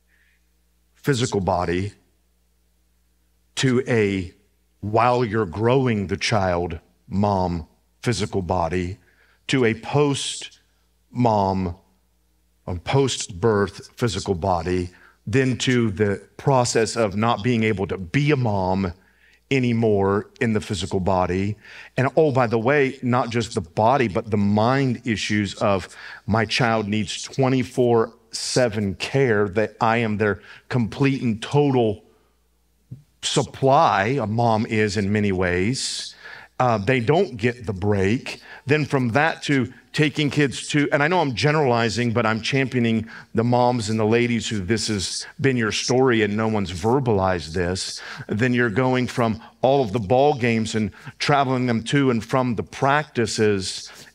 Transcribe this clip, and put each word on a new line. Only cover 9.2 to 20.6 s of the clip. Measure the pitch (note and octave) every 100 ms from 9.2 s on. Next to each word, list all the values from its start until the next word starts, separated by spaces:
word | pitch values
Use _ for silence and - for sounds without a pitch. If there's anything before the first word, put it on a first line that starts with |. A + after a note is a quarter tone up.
| _ _ -
to | C3+
a | A#2 A2
post-mom, | - C#3+ D3 C#3 - - - - _ _ _ _ _ B2 A#2+ G#2+ G2 F#2+ F#2 E2+ _ _ _ _ _ _ _ _ -
a | F2
post-birth | - C#3 C3 - - F2+ A2+ G2+ G2 - - -
physical | A#2+ F#2+ G2+ F2+
body, | G2 F2 E2 F#2 F2+ - - _ -
then | B2 C3 A#2+
to | - B2 A2+
the | F#2+ G#2 G2 - -
process | - C3+ A#2+ B2 G#2+ A#2
of | G#2+ G2
not | A2+ A2
being | A2+ A#2
able | A2 F#2+ G2
to | F#2
be | F2 C#3 D3
a | C#3+
mom | A#2+ G2+ F#2 F#2+ F#2+ - _ _ _ _ _
anymore | C#3 B2 A2+ A2+ G2+ G2 G2+ - -
in | A#2+
the | G#2+